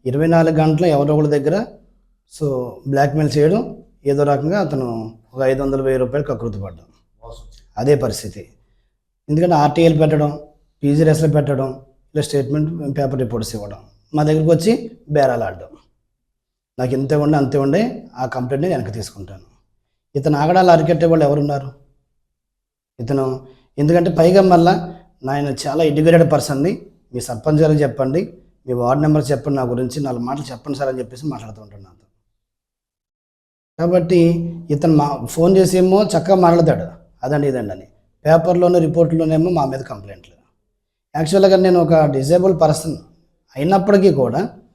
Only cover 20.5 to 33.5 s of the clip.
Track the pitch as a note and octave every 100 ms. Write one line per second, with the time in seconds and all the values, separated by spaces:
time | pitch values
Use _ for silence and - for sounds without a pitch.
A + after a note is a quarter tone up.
20.5 | F#3 F3+ E3 D#3 D#3+ E3 E3 C#3+ C#3+ C#3+
21.5 | C#3 C3+ - _ _ _ _ _ _ _
22.5 | _ _ _ _ - A#2 C#3 C3 C3 -
23.5 | - _ - D3 F3 F3 E3 E3 F#3+ F#3
24.5 | F3 E3+ F3+ - - _ _ C3 C#3+ C#3+
25.5 | C3 - D3 D#3+ D3 D#3 E3 D#3+ D3+ -
26.5 | C3+ E3 A3 - _ _ B2 - A2+ D#3
27.5 | D3+ D#3 D3 C#3 - C3 D#3 A3 - _
28.5 | _ B2+ B2 A#2+ C#3 D3+ D3+ C3 C3+ D3
29.5 | C#3 B2+ B2 B2+ D3+ C#3 B2 A#2+ C#3+ C3
30.5 | B2 D3 C3+ C#3 C3 A2+ A#2+ D3+ B2 A2+
31.5 | G#2+ G#2 G2+ F#2 F2 _ _ _ _ _
32.5 | _ _ _ _ _ _ _ _ _ _